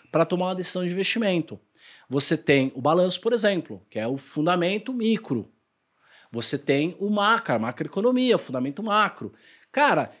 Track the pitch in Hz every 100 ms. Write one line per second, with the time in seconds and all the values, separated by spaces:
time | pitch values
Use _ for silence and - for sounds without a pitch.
0 | _ 156 165 180 180 185 180 180 180 180
1 | 196 233 208 175 156 101 _ _ - -
2 | - 135 - 156 - 139 135 131 143 175
3 | 180 - 226 240 208 185 - 98 _ 107
4 | 117 139 - 151 160 180 170 208 208 247
5 | 220 214 - 120 - _ _ _ _ _
6 | _ - _ 117 - 139 - 139 160 -
7 | 202 208 202 - - 117 113 - 151 190
8 | 233 254 254 185 - 131 135 139 220 214
9 | 202 - 107 - _ - _ 262 285 160
10 | - -